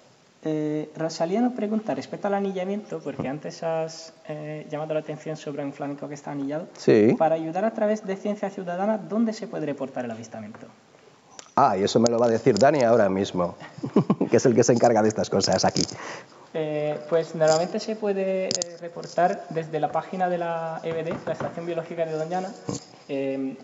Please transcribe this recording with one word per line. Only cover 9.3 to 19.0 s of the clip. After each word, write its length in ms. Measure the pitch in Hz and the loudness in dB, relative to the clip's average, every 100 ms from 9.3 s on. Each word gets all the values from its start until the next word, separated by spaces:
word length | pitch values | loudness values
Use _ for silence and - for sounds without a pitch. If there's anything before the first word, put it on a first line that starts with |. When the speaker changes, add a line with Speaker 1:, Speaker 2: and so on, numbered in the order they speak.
Speaker 1:
se 140 | 214 190 | -2 -6
puede 180 | 165 | -6
reportar 400 | 147 139 131 131 | -4 -4 -6 -6
el 60 | 120 | -8
avistamiento? 560 | 113 110 110 107 113 - - _ - - _ _ - - - | -8 -12 -14 -14 -16 -20 -20 _ -20 -20 _ _ -20 -2 6
Speaker 2:
Ah, 160 | 135 95 | 6 6
y 60 | |
eso 160 | 101 120 | 4 6
me 100 | 117 | 6
lo 120 | 117 | 6
va 60 | 120 | 4
a 20 | |
decir 280 | 110 135 101 | 4 4 6
Dani 280 | 135 156 | 6 6
ahora 240 | 113 117 98 | 6 6 6
mismo, 480 | 95 98 90 85 - - - - | 2 0 0 -2 -4 -16 -10 0
<laughs> 400 | - - 180 - | 2 4 2 2
que 60 | 117 | 4
es 100 | 139 | 6
el 80 | |
que 80 | 117 | 6
se 100 | 120 | 6
encarga 300 | 120 120 110 | 6 6 6
de 60 | 110 | 4
estas 200 | 101 92 | 2 0
cosas 360 | 98 95 95 | 0 2 2
aquí. 180 | - - - - - - - - - | 2 0 -4 -6 -12 -14 -16 -20 -10
Speaker 1:
Eh, 420 | 160 156 151 151 151 - | -6 -4 -2 -2 -4 0
pues 260 | 165 160 | 0 0
normalmente 460 | 165 156 156 180 220 | 2 4 4 2 -4
se 160 | - 220 | -6 -4
puede, 500 | 208 196 190 190 185 | -2 -2 -2 -2 -2
eh, 40 | - 175 170 | -6 -8 -14
reportar 640 | 170 170 | -14 -12